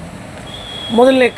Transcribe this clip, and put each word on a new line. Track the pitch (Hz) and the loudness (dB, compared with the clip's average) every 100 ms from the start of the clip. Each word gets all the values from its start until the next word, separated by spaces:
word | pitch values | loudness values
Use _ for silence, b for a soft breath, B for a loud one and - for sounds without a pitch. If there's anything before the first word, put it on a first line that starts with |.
| - - - - - - - - - 226 | -14 -14 -14 -14 -14 -14 -12 -10 0 4
ಮೊದಲನೇ | 254 262 240 | 6 6 2